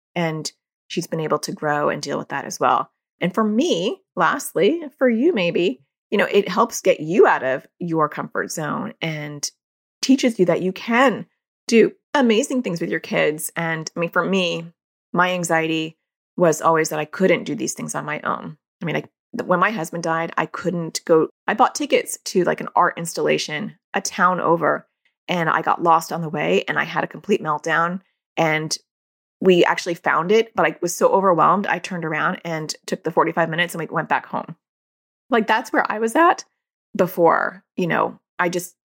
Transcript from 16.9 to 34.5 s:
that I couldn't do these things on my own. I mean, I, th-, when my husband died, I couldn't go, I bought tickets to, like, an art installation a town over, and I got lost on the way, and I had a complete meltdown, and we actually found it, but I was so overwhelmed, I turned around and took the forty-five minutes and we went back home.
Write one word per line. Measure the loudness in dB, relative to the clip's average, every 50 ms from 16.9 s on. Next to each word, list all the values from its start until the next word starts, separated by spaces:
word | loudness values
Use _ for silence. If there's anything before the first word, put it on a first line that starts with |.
that | -2 -6
I | -6
couldn't | -6 -2 0 2 2 2 2 0
do | -6 -6
these | -6 -6 -6 -8
things | -8 -10 -8 -8
on | -8 -8
my | -8 -8 -6
own. | -4 -6 -6 -6 -8 -14 -16 _ _ _ _ -8
I | -6
mean, | -4 -4
I, | -4 -6 -8 _ _ _ _ -10
th-, | -6 -2
when | 0 0 2
my | 2 0
husband | -2 -4 -8 -8 -8 -6
died, | -4 -4 -2 -4 -4 -4 -4
I | -4 -4
couldn't | -4 -6 -6 -4 -4 -4 -4 -6 -6 -8 -4 2
go, | 4 4 4 4 2 _ _ -4 -2
I | 2
bought | 2 2 2 0
tickets | -4 -2 0 0 0 0 -2 -10 -12 -8
to, | -2 0 0 2
like, | 2 0 -2
an | -4 -2 2
art | 2 2 2 0 -4
installation | -10 -8 -4 -2 0 0 0 0 -2 -4 -6 -8 -8 -10 -12 _ _ _ -6
a | -6
town | -6 -4 -2 2 2 2 2 2
over, | 2 0 2 2 2 0 0 -2 -6 _ _ _ _ _ _ _ _ -4
and | -2 -2 0 0
I | 0 0
got | 0 0 0 2
lost | 4 4 4 4 2 -2
on | -8 -6
the | -6 -6
way, | -4 -4 0 0 0 0 0 -2
and | -4 -4
I | -4
had | -4 -4 -4
a | -4 -6
complete | -8 -8 -4 -2 -2 -2
meltdown, | -2 -2 -4 -4 -2 0 0 2 0 0 -2 -6 _ _ _ _ _ _ -2
and | 0 0 0 0 0 -2 -4 -8 -8 _ _ _ _ _ _ _ _ _ _ _ 0
we | 4 4 6 6 4
actually | 2 2 -2 -4 -6 -6
found | -4 -2 0 0 0 2 2
it, | 2 2 2 0 0
but | 0 2
I | 2 0 -2
was | -6 -4 -2
so | 2 2 4
overwhelmed, | 4 4 4 4 4 4 4 4 4 2 0
I | -2 -4 -4
turned | -6 -8 -8 -6 -6
around | -4 -4 -2 -2 -2 -4 -4 -6
and | -6 -6 -6 -6 -8 -10 -12 -8
took | -8 -8 -6 -4
the | -2
forty-five | 2 2 2 2 2 0 0 0
minutes | 0 -2 -2 -2 -4
and | -8
we | -8
went | -6 -4 -4 -2 0
back | 0 -2 -2
home. | -4 -8 -8 -8 -8